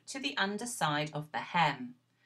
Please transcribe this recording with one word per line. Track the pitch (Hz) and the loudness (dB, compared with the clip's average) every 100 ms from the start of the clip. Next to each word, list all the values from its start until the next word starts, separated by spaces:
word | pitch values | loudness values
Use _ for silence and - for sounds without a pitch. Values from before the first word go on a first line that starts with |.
| - | -10
to | 277 | -6
the | 277 269 | -4 0
underside | 196 208 240 - 156 147 151 | 0 0 -4 0 2 2 0
of | 151 151 | -4 -4
the | - | -6
hem. | - 175 156 131 123 - _ _ | 0 4 4 2 -6 -12 _ _